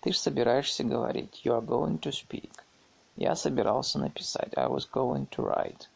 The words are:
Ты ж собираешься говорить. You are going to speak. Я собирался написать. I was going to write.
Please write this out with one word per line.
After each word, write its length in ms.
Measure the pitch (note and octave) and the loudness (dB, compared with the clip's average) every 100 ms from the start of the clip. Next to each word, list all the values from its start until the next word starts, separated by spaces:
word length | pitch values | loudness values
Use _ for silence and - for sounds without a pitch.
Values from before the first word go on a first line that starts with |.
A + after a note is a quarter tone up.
Ты 120 | - | 0
ж 60 | F#3 | 0
собираешься 640 | - B2+ A#2 B2+ C#3+ - | 0 2 4 4 2 0
говорить. 580 | A#2+ A#2+ A#2 A#2+ A2+ - | 0 0 0 -2 -4 -4
You 140 | - A#2 | 0 2
are 60 | |
going 340 | A2+ A#2+ D3 - | 2 0 0 -2
to 140 | D3+ | -4
speak. 400 | C3+ - - - - - _ _ _ _ - | -6 -8 -10 -10 -20 -20 _ _ _ _ -2
Я 180 | - | 0
собирался 640 | E3 D3 C3 G2 A2+ - C#3+ | 2 0 2 2 2 0 -2
написать. 580 | C#3 - - - - - | -2 -4 -6 -4 -2 0
I 120 | C2 | 0
was 200 | C2+ - | 0 -2
going 380 | - C3 C#2 C2+ | 0 0 0 -4
to 140 | - | -2
write. 440 | G#1 - G1+ - - | 0 0 -2 -6 -20